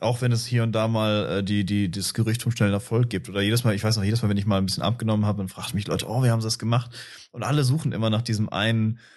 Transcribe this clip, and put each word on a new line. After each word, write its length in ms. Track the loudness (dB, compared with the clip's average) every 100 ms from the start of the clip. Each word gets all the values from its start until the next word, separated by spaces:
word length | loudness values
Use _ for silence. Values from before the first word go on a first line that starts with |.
auch 220 | -2 0
wenn 100 | 0
es 120 | 0
hier 200 | 0 0
und 80 | 2
da 160 | 2 2
mal, 500 | 2 2 2 0 -2
äh, 60 |
die, 200 | 0 0
die, 240 | 2 0 0
das 260 | -2 -4
Gerücht 300 | 0 0 0
um 60 | -2
schnellen 220 | 0 2
Erfolg 380 | 0 0 0 0
gibt 180 | -2 -4
oder 140 | -2
jedes 200 | 0 2
Mal, 140 | 2 0
ich 80 |
weiß 120 | 0 0
noch, 60 |
jedes 200 | 0 0
Mal, 60 | 0
wenn 80 | 0
ich 100 | 2
mal 120 | 0
ein 80 | 0
bisschen 160 | 0
abgenommen 420 | -2 0 0 2
habe, 140 | 0 -2
dann 100 | -6
fragten 280 | -8 -6 -6
mich 100 | -2
Leute, 220 | -4 -2
„Oh, 160 | 0
wie 60 | 2
haben 100 | 2
sie 80 | 0
das 100 | -4
gemacht?“ 320 | 0 0 -2 -10 -16 -18 -16
Und 140 | -6
alle 180 | 0 2
suchen 300 | 2 2 0
immer 180 | 0 0
nach 120 | 0
diesem 260 | 0 -2 -2
einen 500 | 0 2 2 2 -2 -10